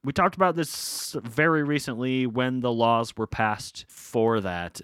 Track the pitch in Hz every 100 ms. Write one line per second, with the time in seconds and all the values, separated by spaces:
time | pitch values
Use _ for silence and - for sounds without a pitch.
0 | 131 139 190 175 185 170 156 - - -
1 | - 151 113 110 156 156 143 147 135 117
2 | 127 131 127 113 127 127 123 117 117 117
3 | 113 - 110 - 110 107 - - - -
4 | - 120 113 113 95 87 87 -